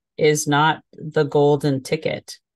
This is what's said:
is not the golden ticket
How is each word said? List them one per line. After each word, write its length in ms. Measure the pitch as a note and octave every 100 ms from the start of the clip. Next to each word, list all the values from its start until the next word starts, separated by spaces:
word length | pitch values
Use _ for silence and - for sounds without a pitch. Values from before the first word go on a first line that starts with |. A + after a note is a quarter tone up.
| _ -
is 320 | D#3 D3+ -
not 340 | C#3+ D3 D3+ -
the 320 | - D#3 D3+
golden 580 | C#3+ D3 C#3+ D3 D3+ C3+
ticket 540 | - - - - - - _